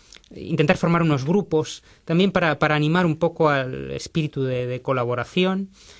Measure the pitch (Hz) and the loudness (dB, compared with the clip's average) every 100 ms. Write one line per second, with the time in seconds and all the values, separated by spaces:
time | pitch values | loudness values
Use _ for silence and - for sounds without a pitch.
0 | - - _ - - 165 156 180 170 170 | -20 -20 _ -12 -4 0 2 2 2 2
1 | 165 143 135 202 - 156 151 - - - | 2 2 2 0 0 -2 -2 -10 -18 -20
2 | - 165 196 185 165 151 151 151 151 180 | -2 2 2 2 0 2 2 2 2 2
3 | 175 156 165 170 156 139 131 135 135 139 | 2 2 -2 2 2 2 -2 -6 -8 -8
4 | - 170 151 139 131 127 123 123 139 127 | -4 -4 -2 -2 -2 -2 -4 -6 -4 -2
5 | 120 120 117 180 185 190 196 - - | 0 -2 -2 0 0 0 -6 -12 -20